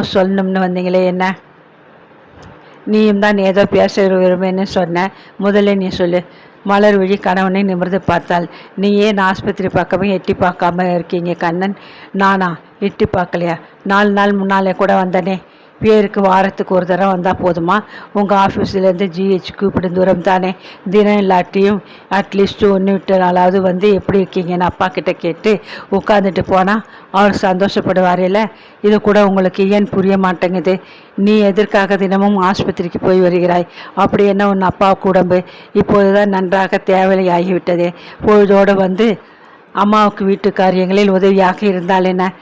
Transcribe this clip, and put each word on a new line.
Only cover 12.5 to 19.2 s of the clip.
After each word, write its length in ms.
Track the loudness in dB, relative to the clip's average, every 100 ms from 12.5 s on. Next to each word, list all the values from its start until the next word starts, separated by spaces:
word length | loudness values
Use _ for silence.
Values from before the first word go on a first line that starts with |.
| -6 -14 -8
எட்டி 260 | -6 -2 -2 -2
பார்க்கலையா? 420 | -4 -4 -4 -6 -10 -12
நாலு 260 | -2 0 2
நாள் 240 | 2 0
முன்னாலே 380 | 0 0 0 0
கூட 320 | 0 0 0
வந்தனே. 380 | 0 -2 -4 -6 -10 -20 -20 -4
பேருக்கு 420 | 2 2 2 0
வாரத்துக்கு 540 | 2 2 0 -4 -2 -2
ஒரு 100 | 0
தடவை 260 | 0 0
வந்தா 240 | 0 -2 -2
போதுமா? 360 | -2 -2 0 -2 -4 -14 -8
உங்க 220 | -2 0 2
ஆஃபீஸ்லேருந்து 680 | 0 -2 -4 0 0 0 -4
ஜி 200 | -2